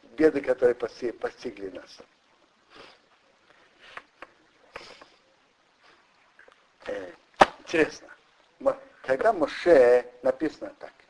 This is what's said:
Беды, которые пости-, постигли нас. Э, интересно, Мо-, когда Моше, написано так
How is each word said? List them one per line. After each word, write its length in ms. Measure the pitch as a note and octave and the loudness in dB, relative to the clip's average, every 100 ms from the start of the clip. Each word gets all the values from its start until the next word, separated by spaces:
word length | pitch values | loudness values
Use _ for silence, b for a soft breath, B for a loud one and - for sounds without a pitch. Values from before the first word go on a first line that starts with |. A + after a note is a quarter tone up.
| - A#2 | -20 2
Беды, 240 | D#3 C#3 | 2 2
которые 340 | C3 B2+ B2 | -4 0 0
пости-, 380 | A#2+ A2+ - A#2+ | 0 -8 -8 -10
постигли 560 | - A#2+ - B2 G2 G2 | -8 -12 -10 -14 -12 -14
нас. 280 | F2 - - - _ _ _ _ _ _ - - _ _ _ _ _ _ _ _ _ - - _ _ - _ _ _ _ - - - - _ _ _ _ _ _ _ _ _ _ _ _ _ - _ _ _ - | -14 -20 -20 -20 _ _ _ _ _ _ -20 -20 _ _ _ _ _ _ _ _ _ -20 -20 _ _ -20 _ _ _ _ -20 -20 -20 -20 _ _ _ _ _ _ _ _ _ _ _ _ _ -20 _ _ _ -12
Э, 260 | G3+ F#3 - _ - - - | -12 -12 -20 _ -2 -2 -2
интересно, 480 | - E3+ D3 - - - _ _ _ _ | -4 0 0 -4 -20 -20 _ _ _ _
Мо-, 200 | C3+ - - _ | -6 -6 -14 _
когда 300 | - C3 A3 | -4 0 0
Моше, 760 | G3+ C#3 - F3 D#3 A#2+ B2 - - | 0 -4 -2 4 6 8 4 0 -4
написано 500 | C3 - D#3 - G2+ - | -4 -2 -6 -8 -16 -16
так 140 | - _ | -20 _